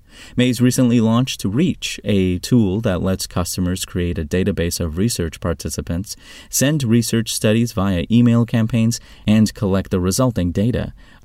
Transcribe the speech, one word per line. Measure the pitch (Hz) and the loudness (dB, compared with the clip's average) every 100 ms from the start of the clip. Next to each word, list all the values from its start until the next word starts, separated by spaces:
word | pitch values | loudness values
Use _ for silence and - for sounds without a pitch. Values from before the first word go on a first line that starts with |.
| _ - - - | _ -20 -6 0
Maze | 127 120 | 0 2
recently | 123 123 127 120 | 2 4 2 4
launched | 110 117 131 - | 4 2 0 -4
Reach, | 101 110 175 - - - | -2 0 0 -2 -8 -8
a | 107 101 92 90 | -2 0 2 -2
tool | - 127 101 98 | 2 2 4 0
that | 113 87 | -2 -2
lets | 90 95 - | -2 -4 -4
customers | - 87 - 90 92 | -4 -4 -2 -2 -4
create | - 95 87 82 | -6 -4 -2 -4
a | 76 | -2
database | 90 95 85 85 - | -2 0 0 -2 -2
of | 85 78 | -4 -2
research | 113 - 82 - | -2 -2 -6 -4
participants, | 87 82 85 - - 85 - - - - - | -6 -4 -6 -8 -6 -6 -6 -12 -18 -20 -8
send | - 277 156 | -2 0 0
research | 123 120 117 113 110 | 2 2 2 -2 -2
studies | - 110 110 120 | -2 0 2 0
via | - 98 90 - | -2 -2 -2 2
email | 117 120 117 117 | 4 4 4 2
campaigns, | 120 110 117 113 117 - - - | 0 0 0 0 -2 -10 -6 2
and | 107 107 | 4 4
collect | - 101 95 92 | 0 -2 0 0
the | 95 | 0
resulting | 90 95 127 107 87 | 0 2 0 0 -2
data. | 90 110 - - - - - | 0 0 -2 -6 -10 -20 -8